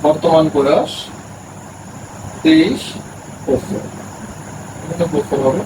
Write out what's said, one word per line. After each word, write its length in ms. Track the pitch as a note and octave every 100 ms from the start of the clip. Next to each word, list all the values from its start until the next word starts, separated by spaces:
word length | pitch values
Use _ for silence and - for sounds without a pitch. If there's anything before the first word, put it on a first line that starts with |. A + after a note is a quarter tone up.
বর্তমান 400 | D3+ D3+ E3+ D#3+ D#3 D3
বয়স 360 | C#3 D3+ - - - - - - - - - - - - - - - -
তেইশ 400 | D#4+ D#4+ F4+ - - - - - - - -
বছর। 340 | - - - - - - - - - - - - -
এখানে 240 | D#3 E3+ E3
বছর 240 | - - C#3 C3
হবে। 160 | D#3